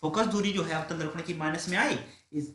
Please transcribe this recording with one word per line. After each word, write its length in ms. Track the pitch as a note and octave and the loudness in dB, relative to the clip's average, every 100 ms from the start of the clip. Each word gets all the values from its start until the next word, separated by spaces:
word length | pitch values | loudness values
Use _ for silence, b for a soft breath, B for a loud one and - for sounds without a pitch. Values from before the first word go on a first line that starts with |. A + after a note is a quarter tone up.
फोकस 260 | D#3 F#3 G#3+ | 0 2 4
दूरी 240 | G3+ G3+ | 4 2
जो 100 | G3 | 2
है 120 | D#3+ | 0
अवतल 240 | D#3 D#3 D#3+ | -2 -2 -4
दर्पण 240 | D#3 E3 | -4 -4
की 120 | E3 | -4
माइनस 340 | D#3 D#3 D#3+ - | -2 0 0 0
में 80 | F#3 | 2
आई, 200 | D4 D3+ - B B | 2 0 -4 B B
इस, 160 | D3+ D3 | -6 -6